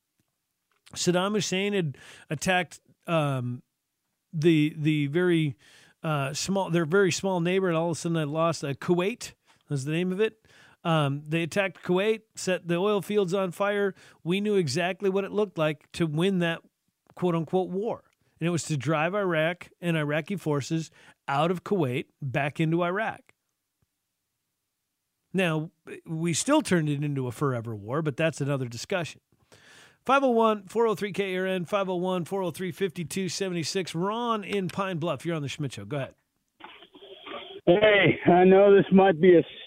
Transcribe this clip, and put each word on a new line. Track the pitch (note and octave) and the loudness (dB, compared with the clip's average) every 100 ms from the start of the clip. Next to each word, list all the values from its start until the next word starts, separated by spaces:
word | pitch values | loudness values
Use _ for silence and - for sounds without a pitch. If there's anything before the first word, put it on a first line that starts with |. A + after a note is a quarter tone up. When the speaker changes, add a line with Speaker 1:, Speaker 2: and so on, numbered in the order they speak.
| _ _ _ _ _ _ _ _ _ - | _ _ _ _ _ _ _ _ _ -4
Speaker 1:
Saddam | F3 F3+ G3 | -2 0 0
Hussein | G#3+ - F#3 G3+ | -2 -2 -2 -2
had | G3+ D#3 - - - - | -2 -4 -6 -18 -20 -10
attacked, | D3+ F#3+ F3+ F3 - _ _ - | -6 -2 -2 -2 -12 _ _ -4
um, | E3 D3 C3 B2 B2 _ _ _ _ _ _ _ | -2 0 -2 -4 -8 _ _ _ _ _ _ _
the, | D#3+ E3+ D#3 D3+ D#3+ | 0 4 4 2 0
the | D3 D3+ C#3 | 0 0 0
very, | E3+ F3+ E3 D3+ - _ - _ _ | 0 2 2 0 -4 _ -20 _ _
uh, | D#3+ D3 C3+ | -4 -4 -4
small, | D3 - G3 F3 | -6 -2 -2 0
their | E3+ D3+ | 0 2
very | G3 F#3+ | 2 2
small | - G3 F#3 | 0 -2 0
neighbor, | E3+ F#3+ F#3+ | 0 0 0
and | D#3+ | 0
all | E3+ | -2
of | D#3 | -4
a | |
sudden | E3+ E3 | -2 -2
I | |
lost, | D3 D#3+ E3 D3+ | -2 0 -2 -2
uh, | C#3+ | -6
Kuwait | C3 - F3 F#3+ A#3+ - - _ _ - | -6 0 2 0 -4 -14 -18 _ _ -8
was | C#3+ C#3 | -6 -2
the | |
name | D#3+ F#3 | -2 -2
of | F#3 | 0
it. | A3 _ _ _ - _ | -2 _ _ _ -20 _
Um, | E3+ D#3+ C#3+ C#3+ D3+ | 0 2 2 -2 -4
they | E3 | -4
attacked | E3+ G3+ F#3+ - | -2 -2 -2 -4
Kuwait, | - F3+ G#3+ A3 _ - | -2 0 2 -2 _ -8
set | F#3 F3+ E3+ | -4 -4 -2
the | E3+ | -2
oil | G3+ G#3 | 0 -2
fields | - G#3 F#3 | 0 0 0
on | G3 F#3+ | -2 -4
fire. | - G3+ G3+ G3+ - - _ | -2 -2 0 -2 -4 -20 _
We | D#3 F#3+ | -4 -2
knew | G#3 G3+ | 2 0
exactly | D3+ D3 F3 F#3+ G3 | 0 -2 -2 -2 -2
what | F#3+ | -2
it | F#3+ | -2
looked | G3 G#3 E3+ | -2 -2 0
like | D#3 D3+ _ | -2 -2 _
to | - E3 | -4 -2
win | D3+ F#3+ F#3 | 0 0 2
that | E3+ E3 _ _ _ _ _ - | 0 -2 _ _ _ _ _ -4
quote-unquote | F3+ E3 D3+ F#3 F3+ | -2 0 0 -2 -2
war. | F3+ A3 - _ _ _ - | -4 -6 -8 _ _ _ -6
And | E3 | -2
it | |
was | E3+ | -2
to | - D3+ | -2 -4
drive | C3 D#3 E3 | 0 0 0
Iraq | G#3 F#3+ D#3+ D#3+ F3+ - - | 0 0 2 0 -2 -12 -8
and | F3 D#3+ | -2 -2
Iraqi | D3 D3+ D3+ G3 | 0 -2 -4 -6
forces | D#3 C#3+ - D#3+ D#3 _ - _ - | -2 -2 -2 -4 -4 _ -20 _ -4
out | C#3 E3 | 0 0
of | F3+ | 0
Kuwait | - G3+ C3 C3 - - | -2 0 0 -2 -8 -10
back | C#3 A2+ C#3+ - | -6 -4 -4 -2
into | D#3+ E3+ | 0 0
Iraq. | F3 F#3+ A3 - _ _ _ _ _ _ _ _ _ _ _ _ _ _ _ _ _ _ _ _ _ | -2 -2 -6 -8 _ _ _ _ _ _ _ _ _ _ _ _ _ _ _ _ _ _ _ _ _
Now, | F#3 F3 D#3 D#3+ _ - - - | -2 -2 -2 -6 _ -18 -16 -10
we | D#3+ E3+ | -4 -2
still | C#3+ - D4+ | -2 2 2
turned | - F3+ D3+ | 2 0 0
it | C#3+ | -2
into | D3 C3+ B2+ | -4 -4 -6
a | |
forever | - C#3+ A#2+ A2+ G#2+ | -2 -2 -2 -6 -10
war, | G#2 C#3+ | -6 -4
but | D3+ B2 | -4 -2
that's | D#3+ - | -2 -2
another | C#3 C#3 B2 | -4 -4 -4
discussion. | A#2 - F#3 D#3+ - _ _ _ - - - - _ - | -8 -6 -6 -6 -12 _ _ _ -20 -20 -20 -20 _ 0
Five | C#4 | 2
oh | C4+ | 4
one, | A3+ A3+ G#3+ F#3+ | 4 4 2 -2
four | A3 A3+ | 0 0
oh | G3+ | 0
three, | G#3 | -4
K | F#3 G3 F#3 | -4 -4 -2
R | F#3+ | -2
N, | F#3 D#3+ | -2 -2
five | G3+ F#3 | -2 -2
oh | F3+ | -2
one, | F#3 F#3 D3+ | -2 -2 -4
four | G3 | -4
oh | F3 | -4
three, | - F#3 | -4 -8
fifty-two | - F#3+ - D#3+ F#3+ F#3 | -4 -6 -6 -6 -4 -4
seventy-six. | - F#3+ F3 D3+ G3 F3 | -4 -4 -4 -4 -4 -4
Ron | E3 G3 A3+ A#3+ A3 | -4 -4 -2 -2 -4
in | F#3 G3+ F3+ | -2 -4 -4
Pine | - F#3+ E3+ | -4 -4 -4
Bluff, | E3+ C3+ E3 | -4 -4 -4
you're | E3 | -6
on | |
the | C#3 | -6
Schmidt | - C#3+ | -6 -8
Show. | - G2+ | -8 -8
Go | C#3+ | -8
ahead. | A2 - _ _ _ _ - - - - - - - - - - - | -8 -12 _ _ _ _ -20 -20 -20 -20 -20 -20 -16 -16 -14 -2 4
Speaker 2:
Hey, | G3+ G#3+ G3+ F3 - - | 6 6 6 4 4 4
I | F3+ | 8
know | F#3 F#3+ G3+ G3+ | 8 8 8 8
this | - | 8
might | F#3+ F#3+ D#3 | 6 6 6
be | F3+ E3 | 8 8
a | - - | 6 -8